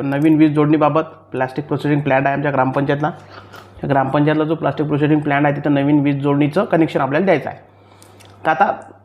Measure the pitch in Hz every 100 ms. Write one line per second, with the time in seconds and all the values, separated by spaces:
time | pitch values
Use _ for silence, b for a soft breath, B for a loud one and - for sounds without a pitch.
0 | 143 139 156 156 156 147 147 156 151 147
1 | 156 - - 127 127 - 147 147 143 147
2 | 147 135 139 139 147 139 131 135 139 143
3 | 151 - B B B B B - - 135
4 | 131 147 147 156 156 160 147 143 151 147
5 | 147 151 147 143 147 143 147 143 139 151
6 | 143 139 143 143 147 180 202 170 156 170
7 | 135 147 190 156 - - - B B B
8 | B B B - - 160 180 - - -